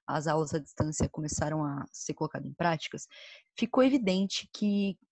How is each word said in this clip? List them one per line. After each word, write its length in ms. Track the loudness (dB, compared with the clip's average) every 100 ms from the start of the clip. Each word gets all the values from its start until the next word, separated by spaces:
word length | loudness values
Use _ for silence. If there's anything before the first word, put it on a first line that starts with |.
| -4
as 220 | -2 2
aulas 260 | 2 2
à 60 | -2
distância 480 | -4 -2 -2 0 -2
começaram 560 | -2 -4 -2 -2 0
a 220 | -2 -4 -8
ser 200 | -10 -8
colocadas 320 | -4 -4 -4 -8
em 80 |
práticas, 540 | -2 0 0 -4 -12 -14 -20 -20 -20 _ -4
ficou 240 | 0 4
evidente 640 | 6 4 2 2 0 -4 -8
que 440 | -2 0 2 0 -4 _